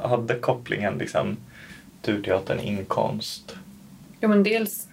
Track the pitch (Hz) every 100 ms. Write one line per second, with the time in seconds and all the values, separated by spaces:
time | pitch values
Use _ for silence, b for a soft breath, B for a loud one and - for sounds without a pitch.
0 | - 120 117 120 - 123 - 107 90 -
1 | - - 101 101 B B B B B -
2 | - 104 98 95 95 - - 101 95 -
3 | 107 107 - - - - - - - -
4 | - - 214 208 196 226 214 - -